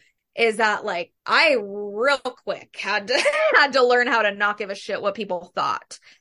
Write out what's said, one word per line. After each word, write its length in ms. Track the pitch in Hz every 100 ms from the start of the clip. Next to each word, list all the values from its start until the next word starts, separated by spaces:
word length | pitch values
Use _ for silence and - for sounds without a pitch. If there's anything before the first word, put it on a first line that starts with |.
| _ _ _ -
is 220 | 226 214
that, 260 | 220 202
like, 300 | 208 180 170 _ -
I 300 | 233 320 254
real 560 | 202 202 208 208 262 277
quick 580 | 254 - - 180 - -
had 300 | 202 208 202
to, 160 | 262 571 587
<laughs> 160 | 622 523
had 160 | 285
to 120 | 262 247
learn 220 | 247 240
how 160 | 240
to 80 | 208
not 240 | 202 208 208
give 120 | 202
a 40 | 196
shit 260 | - 190
what 120 | 202 202
people 360 | 196 180 180 -
thought 420 | 143 - - - - -